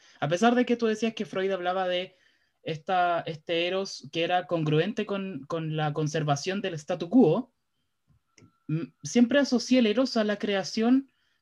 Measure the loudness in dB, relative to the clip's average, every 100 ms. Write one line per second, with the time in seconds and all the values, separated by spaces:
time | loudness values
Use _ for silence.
0 | _ _ -2 2 4 4 2 2 0 0
1 | -2 -4 -6 -4 -2 -2 -2 -2 -2 -2
2 | -4 _ _ _ _ _ -10 -8 -2 2
3 | 2 0 -4 -8 -4 -2 0 -2 -6 -10
4 | -8 -4 0 0 0 -2 2 2 0 -2
5 | -4 -4 -6 -10 -8 -6 -4 -2 -2 -2
6 | -2 -2 -2 -2 -2 -4 -4 -6 -6 -6
7 | 2 4 6 4 -2 _ _ _ _ _
8 | _ _ _ _ -20 _ -6 -4 -4 _
9 | -2 2 4 4 2 0 2 2 4 2
10 | 0 0 -2 -2 -2 -2 -2 0 2 2
11 | 0 _ _ _